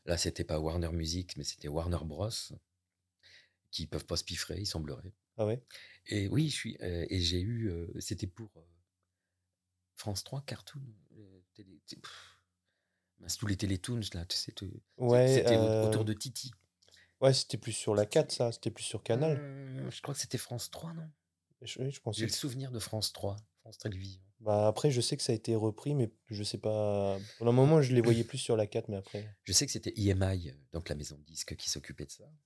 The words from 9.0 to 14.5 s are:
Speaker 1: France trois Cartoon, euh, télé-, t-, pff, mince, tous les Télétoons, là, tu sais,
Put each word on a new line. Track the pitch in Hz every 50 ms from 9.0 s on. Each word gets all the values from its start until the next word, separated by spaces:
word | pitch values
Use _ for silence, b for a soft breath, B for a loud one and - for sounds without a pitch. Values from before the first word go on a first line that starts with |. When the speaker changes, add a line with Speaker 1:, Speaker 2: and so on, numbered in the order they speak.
| _ _ _ _ _ _ _ _ _ _ _ _ _ _ _ _ _ _ _
Speaker 1:
France | - - 107 101 98 -
trois | - 135 139
Cartoon, | - - - - - - - 139 135 120 107 101 _ _ -
euh, | 107 104 95 95 92 90 _ _
télé-, | - 101 95 85 76 _
t-, | - -
pff, | - - - - - - - - _ _ _ _ _ _ _ _ _ _ _ _ _ _ _ _ _
mince, | 92 87 - -
tous | 110
les | 101 95
Télétoons, | - 104 95 98 90 - - 123 117 101 -
là, | - 87 85
tu | - -
sais, | - - -